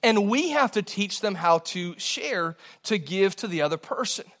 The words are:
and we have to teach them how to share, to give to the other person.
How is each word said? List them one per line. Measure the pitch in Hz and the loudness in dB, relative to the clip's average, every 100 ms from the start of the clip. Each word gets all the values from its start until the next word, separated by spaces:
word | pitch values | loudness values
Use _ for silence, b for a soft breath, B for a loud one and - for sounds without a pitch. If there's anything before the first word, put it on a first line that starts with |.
and | 240 220 202 | 4 4 4
we | 247 339 | 2 2
have | 294 269 | 2 2
to | 214 | 0
teach | 190 - 202 - | -4 -4 -4 -2
them | 214 | -4
how | 185 170 165 | 0 4 4
to | 165 180 175 170 | 2 -6 -6 -6
share, | - - 302 214 165 165 B B | -6 -4 -4 -2 -4 -6 B B
to | - 214 | -2 -2
give | 143 185 196 185 | 0 2 2 2
to | 220 | -6
the | 170 | 0
other | 147 160 | 0 -2
person. | - 262 247 - - _ | -4 -4 -4 -4 -8 _